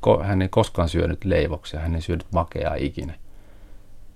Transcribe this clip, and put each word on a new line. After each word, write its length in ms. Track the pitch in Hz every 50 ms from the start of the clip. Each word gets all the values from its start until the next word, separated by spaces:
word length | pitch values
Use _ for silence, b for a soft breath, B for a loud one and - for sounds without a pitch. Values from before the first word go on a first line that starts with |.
| -
ko-, 160 | 113 110 78
hän 200 | - 98 98 95
ei 60 | 95 90
koskaan 400 | - 113 107 - - - 85 80
syönyt 360 | - 85 82 82 82 - -
leivoksia, 560 | 95 87 82 73 78 78 - - - - 78
hän 140 | 80 82 82
ei 60 | 82
syönyt 260 | - - 90 80 - -
makeaa 420 | - 82 85 - - 78 73 76 78
ikinä. 400 | 65 69 71 - - 71 - - - b b b b b b b b b b b b b b b b - - -